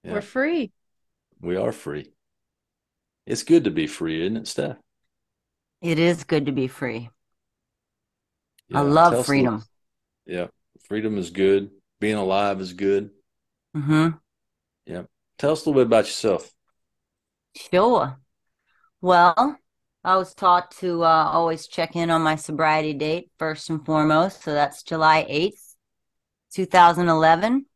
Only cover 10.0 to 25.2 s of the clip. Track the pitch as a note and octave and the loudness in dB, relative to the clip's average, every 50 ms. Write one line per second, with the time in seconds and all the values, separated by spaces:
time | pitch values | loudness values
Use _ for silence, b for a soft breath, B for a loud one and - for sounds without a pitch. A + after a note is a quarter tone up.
10 | _ _ _ _ _ - F2 F2+ F2 - _ _ _ _ _ _ _ _ G#2 G#2+ | _ _ _ _ _ -10 -8 -8 -8 -10 _ _ _ _ _ _ _ _ -8 -4
11 | G#2+ A2 G#2+ G2+ F2+ E2+ E2+ G2 F#2+ F#2+ G2 G2 G2 G2+ _ _ _ _ _ _ | -4 -4 -4 -4 -6 -8 -2 0 2 4 4 2 0 -4 _ _ _ _ _ _
12 | G#2 G#2+ G#2+ G#2 G2 F#2+ F#2+ G2+ G2+ G2+ G2 F#2+ F#2+ F2+ F2+ F2+ G2 G2 G2+ G2 | -4 -2 -2 -2 -2 -2 0 0 0 -2 -2 -4 -8 -12 -8 -4 0 0 0 0
13 | G#2 G#2 _ _ _ _ _ _ _ _ _ _ _ _ - D3+ C#3+ D3 D#3 D#3 | -2 -6 _ _ _ _ _ _ _ _ _ _ _ _ -10 -8 -2 0 2 2
14 | D#3+ E3 D#3+ - _ _ _ _ _ _ _ _ _ _ _ _ _ - F2 F2+ | 2 0 -2 -6 _ _ _ _ _ _ _ _ _ _ _ _ _ -14 -14 -14
15 | F2 _ _ _ _ _ _ - - C#3+ D#3+ D#3 - D#3+ C#3+ C3 B2 A2+ A#2 A2+ | -14 _ _ _ _ _ _ -4 -2 -2 -2 -2 -2 0 2 2 2 4 4 2
16 | G2+ - - - - A2 F#2 E2 - - _ _ _ _ _ _ _ _ _ _ | 2 0 -8 -6 -2 -2 -2 -4 -6 -14 _ _ _ _ _ _ _ _ _ _
17 | _ _ _ _ _ _ _ _ _ _ _ - - - - F3+ G3+ A#3+ B3 F#3 | _ _ _ _ _ _ _ _ _ _ _ -20 -10 -2 0 2 2 2 2 0
18 | C#3 C3+ C3 - _ _ _ _ _ _ _ _ _ _ _ _ _ _ _ _ | -2 -4 -8 -14 _ _ _ _ _ _ _ _ _ _ _ _ _ _ _ _
19 | - F3+ F3+ F3 F3 F3 E3 G#3+ B3 D4 C#4+ _ _ _ _ _ _ _ _ _ | 0 4 4 6 6 6 4 2 0 -2 -2 _ _ _ _ _ _ _ _ _
20 | _ F3 F#3 F#3+ F#3 F#3 - - G3+ F3+ F3 F3+ F3+ - - - F#3 F3+ E3+ E3+ | _ 0 0 0 0 -4 -10 -2 2 2 2 2 0 -6 -14 -8 -6 -4 -2 0
21 | E3+ E3 D#3+ D#3+ D#3 D3+ D#3 E3+ E3+ E3 E3 D#3+ - - - - E3 E3 - E3+ | 2 4 4 4 2 2 0 0 0 0 -2 -6 -10 -12 -6 -6 -6 -4 -2 -4
22 | E3+ E3 E3 D#3+ D#3+ D#3 D#3 D#3 - - D#3 D3 D#3+ D#3 D#3 D#3 D#3 D#3 D3 C#3 | -2 0 0 0 2 0 -2 -2 -6 -10 -4 -2 0 2 2 0 -2 -4 -6 -4
23 | D3+ D#3 D#3+ F3 - _ _ _ D#3+ D#3 D#3 D#3 - - D#3+ D#3 D3+ - D#3 D#3 | -4 -4 -4 -6 -8 _ _ _ -6 -6 -6 -8 -8 -8 -8 -8 -4 -2 0 2
24 | D3+ D#3 D#3 D#3 F3 F#3+ - - - D#3+ D3 D3 D3 C#3 - - - - E3 D#3+ | 2 4 4 2 2 0 -4 -10 -10 -6 -2 -2 -2 -2 -4 -14 -12 -10 -4 0
25 | D#3+ D#3 D#3 D#3+ | 2 4 4 2